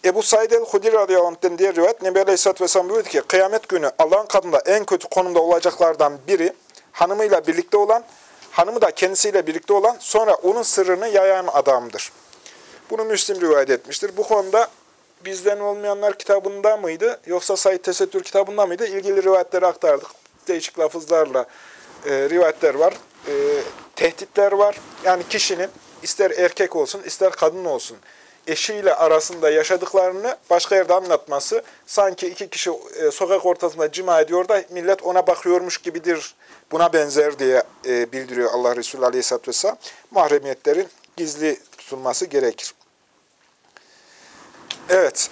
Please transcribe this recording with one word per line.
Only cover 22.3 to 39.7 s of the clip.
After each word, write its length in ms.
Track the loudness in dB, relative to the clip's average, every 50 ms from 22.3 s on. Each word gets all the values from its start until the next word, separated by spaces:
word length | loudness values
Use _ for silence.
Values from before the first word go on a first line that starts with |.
| 2 2 2 2 2 2 0 0 2
var, 180 | 4 2 0 0 -2 -18 _ _ _ -10
e, 60 | -6 -4 -2 -2 0 -2 -2 -4 -8 -14 -18 -20 -20 _
tehditler 560 | -2 -2 -2 -2 -4 -16 -4 _ 2 2 2
var. 280 | 4 4 2 2 2 -4 -14 -20 -20 -4 0
Yani 240 | 0 0 0 -2 -6
kişinin 400 | -4 -4 -2 -2 -2 -4 -6 -8 -8 -18 _ -20 -20 -14 -10
ister 280 | -10 -2 0 0 0
erkek 440 | 2 2 0 0 2 0 -4 -2 0
olsun, 260 | -4 -4 -4 -4 -12 -12
ister 260 | -12 -4 0 0 0
kadın 340 | 2 2 0 0 0 -2 -6
olsun, 320 | -4 -6 -6 -6 -10 -16 -20 _ -20 -20 _ _ _ _ _ _
eşiyle 480 | -8 -6 -6 -4 -6 -6 0 0 0 2
arasında 540 | 4 4 4 4 2 2 -2 -6 0 0 2
yaşadıklarını 880 | 2 2 2 2 0 -2 -2 0 2 2 2 2 -2 -4 -6 -6 -6 -6 _ _
başka 260 | 2 2 2 2 2
yerde 180 | 2 4 4 2
anlatması, 720 | 2 2 0 -2 -2 0 -4 -6 -6 -4 -4 -4 -4 -6 -8 -20 _ _
sanki 400 | -6 0 0 0 0 0 -4 -8
iki 220 | -8 -8 -10 -14 -12
kişi, 220 | -10 -6 -4 -4 -6 -6 -10 -16 -10
e, 160 | -2 -2 -2
sokak 340 | 0 0 0 0 0 2 2
ortasında 460 | 0 0 0 -2 -6 -2 -2 -4 -4
cima 300 | -4 -6 -2 2 2 2
ediyor 260 | 2 2 0 -2 0
da 160 | 0 0 -2 -2 -4
millet 340 | -12 -6 -2 -2 -2 0 -2
ona 240 | 0 0 2 2
bakıyormuş 500 | 2 0 0 0 0 0 0 0 -4 -10
gibidir, 580 | -10 _ -10 -10 -6 -4 -4 -4 -4 -4 -12 _ _ _ _ -20 -20 _ _
buna 220 | 0 2 2 4 4
benzer 460 | 2 0 2 2 2 2 2 0 0
diye, 240 | 0 2 2 2 2 0 -10 _ -6
e, 260 | -4 -2 -2 -2 -4
bildiriyor 420 | -6 -12 -12 -8 -4 -2 -2 0 0
Allah 220 | 0 0 0 -2
Resulü 300 | -2 -6 -8 -6 -2 -2
Aleyhisselatü 420 | 0 0 0 -4 -2 -4 -6 -6
Vesselam. 300 | -6 -6 -2 -2 -4